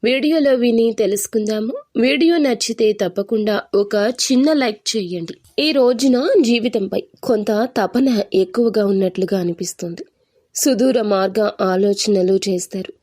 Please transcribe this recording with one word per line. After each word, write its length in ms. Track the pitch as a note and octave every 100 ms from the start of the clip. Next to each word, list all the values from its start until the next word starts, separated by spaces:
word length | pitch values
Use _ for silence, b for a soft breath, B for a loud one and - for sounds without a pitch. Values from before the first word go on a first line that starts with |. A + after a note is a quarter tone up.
వీడియోలో 500 | A3 C4 D4 D#4+ C#4 C4
విని 220 | A#3+ A3+ A3+ A3
తెలుసుకుందాము. 720 | G#3 G3+ - A3+ G#3+ G#3+ A3 A#4+ D5 -
వీడియో 320 | A#3+ C#4 E4 E4+
నచ్చితే 420 | C#4+ A#3 - A#3 G#3+ G#3
తప్పకుండా 560 | F#3 F3+ G3+ A3+ G#3+ G3+ - G3+
ఒక 140 | G3+ G#3+ G#3 B3
చిన్న 280 | - B3+ C#4 D#4
లైక్ 200 | B3+ G#3 -
చేయండి. 420 | A3+ F#3 F3+ E3 - _ -
ఈ 40 | D4 C#4
రోజున 380 | B3 A#3 C4+ B3 D#4 B4+ A#3+
జీవితంపై 520 | A#3+ A3 A3+ G3 - - _ -
కొంత 240 | A3+ G#3 G#3+ B3 -
తపన 300 | F#3+ A#3+ C4+ A3+ G3+ F#3+
ఎక్కువగా 400 | F#3 G#3 A#3 G#3+ G3+
ఉన్నట్లుగా 440 | G3 F#3 F#3 F3+ G3
అనిపిస్తుంది. 580 | F3 E3+ F3 - F3 E3+ - _ _ _ _
సుదూర 440 | - D4 B3 B3+ B3 G#3+
మార్గ 280 | G3 F#3+ F#3+ G#3 - G3
ఆలోచనలు 640 | F#3 G3+ G3 - G3+ F#3 F#3+ F#3+
చేస్తారు. 460 | F3+ - F#3+ F#3 -